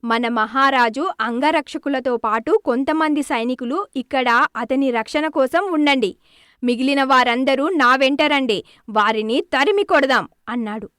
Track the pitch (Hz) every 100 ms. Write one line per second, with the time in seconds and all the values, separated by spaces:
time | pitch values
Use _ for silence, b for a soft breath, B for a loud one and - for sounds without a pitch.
0 | 233 233 240 233 214 247 269 262 240 226
1 | 359 - 220 240 294 320 285 320 - 277
2 | 254 240 233 226 240 427 - 247 269 311
3 | 311 294 277 262 226 254 240 311 415 277
4 | 240 269 247 233 294 - 240 262 269 233
5 | 220 302 311 311 262 330 392 320 294 277
6 | 214 - b b b b 247 240 262 277
7 | 269 262 247 240 269 262 294 349 247 262
8 | 269 277 302 285 262 196 b b b 214
9 | 208 220 220 247 - 277 285 403 403 330
10 | 269 247 175 _ - 240 220 214 208